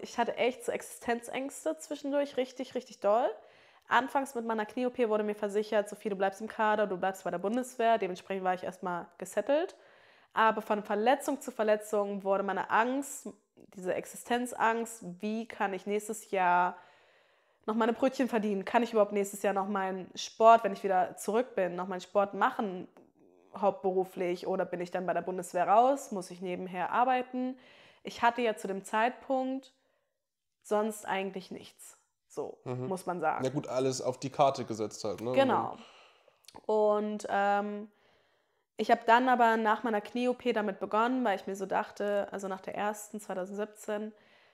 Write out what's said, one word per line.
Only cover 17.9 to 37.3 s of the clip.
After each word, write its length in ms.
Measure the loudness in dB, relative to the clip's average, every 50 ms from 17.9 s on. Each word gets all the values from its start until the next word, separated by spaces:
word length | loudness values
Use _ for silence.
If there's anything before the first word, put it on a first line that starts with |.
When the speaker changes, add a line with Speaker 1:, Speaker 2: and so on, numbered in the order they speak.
Speaker 1:
Brötchen 380 | 2 2 2 0 2 0 0 0
verdienen? 340 | 0 0 0 0 -2 -2 -2
Kann 180 | 2 2 2
ich 120 | 2 4 4
überhaupt 180 | 4 2 4
nächstes 300 | 2 0 -2 -2 -2 -2
Jahr 120 | -2 0 0
noch 140 | 0 0 0
meinen 420 | -2 -2 -2 -2 -4 -6 -8 -10 -10
Sport, 480 | -12 -12 -8 0 8 10 10 10 10 8
wenn 80 | 2
ich 120 | -2 -2 0
wieder 320 | 0 2 2 2 0 -4 -6
zurück 360 | -4 -2 0 0 -2 0 -2
bin, 200 | -2 -2 -2 -2
noch 120 | -4 -6 -6
meinen 100 | -6 -8
Sport 340 | -8 0 2 2 2 2 2
machen, 540 | 0 0 0 0 -2 -4 -4 -4 -6 -10 -12 _ -20 -20 _ _ _ -20 -20 _ -20 -20 -18 -4 0
hauptberuflich? 880 | 2 2 2 2 0 0 2 2 0 0 -2 -4 -2 -2 -2 -2 -2 -2
Oder 160 | -2 -2 -2
bin 160 | -2 -4 -6
ich 120 | -6 -4
dann 140 | -4 -4 -2
bei 80 | -2 -2
der 80 | -2
Bundeswehr 460 | -2 -2 -4 -6 -6 -4 0 0 4 6
raus? 460 | 6 8 8 6 4 2 -2 -6 -8
Muss 180 | -8 -8 -10
ich 80 | -12 -10
nebenher 520 | -6 -6 -6 -6 -6 -6 -6 -4 -4 0 2
arbeiten?“ 640 | 2 2 4 2 0 -2 -4 -6 -6 -4 -6 -6 -10 -16 -20 -20 -20 -20 -20 _ _ -14
Ich 180 | -14 -2 2
hatte 200 | 2 2 2 2
ja 140 | 0 0 -2
zu 120 | -2 -4 -6
dem 180 | -6 -6 -6
Zeitpunkt 880 | -2 0 0 2 0 0 -4 -4 -2 -2 -2 0 -2 -4 -6 -8 -12 _ _ _ _ _ _ _ _ _ _ _ _ _ _ _ _ _ _ _
sonst 420 | -2 -2 0 0 -2 -4 -8 -6
eigentlich 460 | -4 -4 -4 -4 -6 -8 -10 -12 -12
nichts. 460 | -14 -14 -16 -18 -20 -20 -20 -20 -20 _ _ _ _ _ _ _
So, 300 | -10 -8 -8 -8 -10 -12 -10
Speaker 2:
Mhm. 240 | -8 -8 -6 -6 -6
Speaker 1:
muss 180 | -6 -6 -6
man 140 | -6 -6 -2
sagen. 240 | -2 -2 -2 0 -2
Speaker 2:
Na 60 | -2
gut, 180 | -2 -4 -4 -2
alles 340 | -2 0 0 0 0 -2
auf 160 | -4 -4 -4 -4
die 120 | -8 -4
Karte 340 | 2 4 4 4 4 0 -4
gesetzt 400 | -6 -4 -4 -4 -6 -6 -6 -6
halt, 160 | -6 -6 -4
ne? 120 | -4 0 4
Speaker 1:
Genau. 440 | 4 4 4 4 2 0 -2 -6 -12 -16 -20 -20 -20 -20 -20 _ _ _ _ _ _ _ -20 -20 -8 -4
Und, 600 | 0 2 4 4 4 4 4 2 -2 -4 -6 -4
ähm, 600 | -2